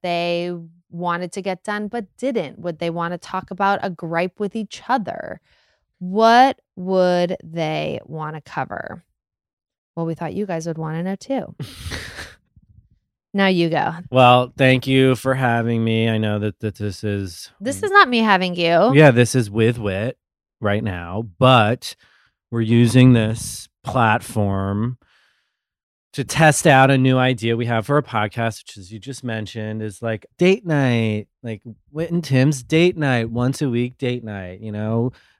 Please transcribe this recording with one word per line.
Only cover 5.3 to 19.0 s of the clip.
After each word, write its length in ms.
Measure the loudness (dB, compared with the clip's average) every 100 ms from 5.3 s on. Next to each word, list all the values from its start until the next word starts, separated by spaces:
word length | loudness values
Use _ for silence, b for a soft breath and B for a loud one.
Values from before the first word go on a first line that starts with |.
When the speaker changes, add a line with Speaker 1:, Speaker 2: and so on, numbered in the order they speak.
| -14 _ _ _ _ _ _
Speaker 1:
What 600 | -6 2 6 6 6 2 _ -12
would 600 | -2 2 2 2 0 -4
they 560 | -10 -6 -4 -4 -4 -6 -10
wanna 340 | -10 -10 -12
cover? 640 | -10 -8 -8 -8 -12 -14 _ _ _ _ _ _ _ _ _
Well, 120 | -8 -6
we 80 |
thought 180 | -6 -8
you 140 | -6 -6
guys 200 | -6 -6
would 120 | -8
wanna 240 | -8 -6
know 140 | -6 -8
too. 380 | -6 -6 -6 -12
Speaker 2:
<laughs> 60 | B B B B B B B B _ _ _ _ _ _ _ _ _
Speaker 1:
Now 120 | 0 2
you 240 | 2 2
go. 240 | 0 -2 -6 -2
Speaker 2:
Well, 420 | 4 6 6 2 2
thank 280 | 2 2 2
you 280 | 2 4
for 180 | 2 -2
having 500 | 0 0 0 0 -2
me. 240 | 0 0 0
I 120 | 0
know 200 | -2 -2
that, 220 | -4 -6
that 140 | -10
this 280 | -6 -8 -6
is 480 | -6 -6 -8 -12 -20 _
Speaker 1:
This 200 | -8 -6
is 80 | 2
not 200 | 4 4
me 80 | 2
having 360 | 2 2 0 -2
you. 360 | 2 4 4
Speaker 2:
Yeah, 160 | 6